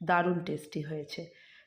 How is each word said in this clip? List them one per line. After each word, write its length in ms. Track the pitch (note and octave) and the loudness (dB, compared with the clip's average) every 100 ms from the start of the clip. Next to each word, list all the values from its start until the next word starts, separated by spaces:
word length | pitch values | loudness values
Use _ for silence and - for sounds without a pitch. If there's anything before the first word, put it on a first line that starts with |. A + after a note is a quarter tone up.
দারুণ 360 | E3 F3 F3+ F3 | 2 4 6 2
টেস্টি 440 | E3 D3+ - - | 0 -4 -4 -8
হয়েছে। 480 | D3+ D#3 D3 - E3 - - - | -6 -6 -8 -10 -12 -14 -20 -20